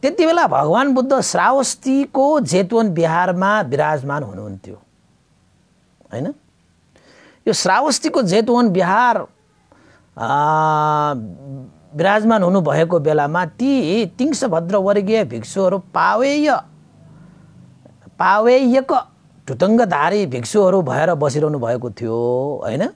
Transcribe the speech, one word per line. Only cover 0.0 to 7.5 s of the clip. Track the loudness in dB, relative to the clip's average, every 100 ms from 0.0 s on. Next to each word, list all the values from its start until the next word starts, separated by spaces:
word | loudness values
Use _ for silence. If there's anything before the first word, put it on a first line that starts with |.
त्यति | -2 0 2
बेला | 4 2
भगवान | 2 2 2 2
बुद्ध | 0 2 0
श्रावस्तीको | 0 0 2 2 0 -4 -2 -2 0 0 2 2
जेतवन | 0 0 0 0 0
बिहारमा | 0 0 2 0 0 0 0
विराजमान | -2 -2 -2 -2 -4 -8
हुनुहुन्थ्यो, | -8 -12 -14 -14 -16 -20 _ _ _ _ _ _ _ _ _ _ _ _ _
होइन। | -10 -8 -10 _ _ _ _ _ _ _ _ -20 _
यो | -6